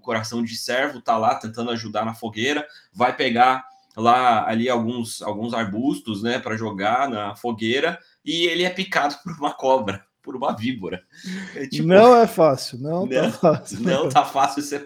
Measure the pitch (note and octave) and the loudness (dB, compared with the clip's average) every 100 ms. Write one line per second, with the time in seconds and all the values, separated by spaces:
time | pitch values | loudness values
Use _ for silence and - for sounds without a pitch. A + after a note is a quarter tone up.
0 | B2 A2+ A2 A#2 A#2 A2+ - B2 C#3+ B2 | -4 -4 -4 -4 -4 -6 -4 -2 -2 -6
1 | - A2+ A2+ C3+ A2 A#2 A#2+ A#2 A2 G#2+ | -6 0 0 0 -4 -8 -6 -6 -6 -6
2 | A2+ A2+ A2+ G#2+ C3 D3 D3 - _ F#2+ | -6 -6 -10 -4 -2 -2 -6 -16 _ 0
3 | B2 B2+ C3+ A#2 B2+ C3 - _ _ A2 | 0 0 0 4 4 2 -4 _ _ 0
4 | A#2 B2+ B2+ A2 G#2+ A2+ B2 A#2+ A2+ B2 | 4 6 6 4 2 0 0 0 0 -4
5 | A2+ - - G#2 A#2 A#2 G#2 G#2+ C#3 - | -6 -8 -6 -6 -4 -4 -4 -2 -2 -2
6 | A#2 G2+ A#2 B2 A#2 A2 A2+ F#2+ G#2 B2 | -4 -4 -2 -2 -4 -6 -6 -2 0 0
7 | C#3 G#2+ G2+ G#2 A#2+ A2 A2+ C3 D#3+ F3+ | 0 -2 -6 -6 -6 -4 0 0 0 -4
8 | _ _ C#3+ E3 E3+ E3 F3+ F#3 F#3+ D#3 | _ _ -8 -2 0 0 -2 -2 -2 0
9 | C#3+ - F3 D#3+ C#3+ - C3 C3 G2 G2 | 0 -4 -12 -6 -6 -2 2 2 2 -6
10 | _ _ - B2+ C#3+ A2 A#2 A#2+ F#2 - | _ _ -14 -6 -6 -4 -4 -6 -8 -10
11 | _ - F#3 F#3+ F#3+ - C3+ D3+ D#3+ F#3+ | _ -18 -12 -12 -12 -10 -8 -2 4 8
12 | A#3+ A#3+ A3 F#3 D#3 C3 - B2 C#3+ E3+ | 8 8 6 4 4 4 -4 -10 -6 -4
13 | B3 C4 - - E3+ C#3+ - G2 F3+ C3+ | -2 0 0 2 2 2 -2 -4 0 0
14 | D#3 C#3+ C#3 C#3 A#2+ - C#3+ C#3+ | 2 2 2 2 0 0 -6 -8